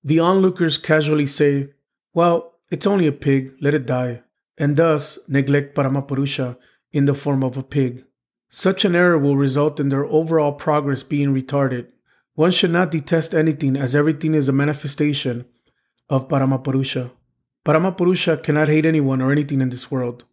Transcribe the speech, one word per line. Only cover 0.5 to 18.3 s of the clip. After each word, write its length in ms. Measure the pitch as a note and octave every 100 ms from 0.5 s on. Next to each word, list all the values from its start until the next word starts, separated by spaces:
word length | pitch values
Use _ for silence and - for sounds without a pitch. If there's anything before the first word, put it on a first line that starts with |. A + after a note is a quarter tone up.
| F3+ E3 -
casually 500 | - D#3 D3+ D3+ C#3
say, 460 | - D3 C#3 C#3 _ _ _ _
"Well, 460 | E3 E3+ E3+ - _ _
it's 180 | D3+ G3
only 200 | G3+ D#3+
a 40 |
pig, 420 | C#3 C#3+ C3+ C3 -
let 120 | C#3+
it 120 | D3
die," 380 | B2 B2+ B2 A#2 _ _ _ -
and 200 | C#3+ D3
thus 420 | E3 D3+ C#3 - -
neglect 480 | C#3 C3+ C#3+ C#3+
Paramapurusha 840 | - C3+ C#3 C3+ C3+ C#3 - B2 A#2+ _ _ _
in 140 | D3+
the 80 | C#3
form 300 | C#3 D3 C3+
of 140 | C3 C3
a 60 |
pig. 420 | C3 C#3 B2+ B2 _ _ _ _ _
Such 360 | - F#3 F#3+
an 100 | G#3
error 220 | F3 F3+ E3
will 200 | C#3 C#3
result 420 | C#3 C3+ D3+ D3
in 100 | C#3
their 160 | C3+
overall 480 | C#3+ D#3 D#3+ D#3+ D3
progress 500 | C#3+ - D3+ C#3+ C3
being 300 | - C#3+ C#3+
retarded. 540 | C3+ C3 C#3+ C3+ B2 A#2+ _ _ _ _
One 160 | - E3+
should 200 | F3+ F3+
not 180 | E3+ F3+
detest 460 | D#3+ C#3+ E3 D#3+
anything, 400 | D#3+ D#3+ C#3+ C#3
as 200 | C3+ B2+
everything 380 | C#3+ D3 D3+ D#3
is 140 | D#3 C3+
a 60 |
manifestation 920 | C3+ C#3+ C#3+ C#3 - D3 C#3 C3+ A#2+ B2 _ _ _ _ _ _
of 200 | C3+ C3
Paramapurusha. 840 | C#3+ C3+ C3+ C#3 C3+ C3+ C3 B2 _ _ _ _ _
Paramapurusha 800 | - D#3 F#3 F3+ F3 F#3 -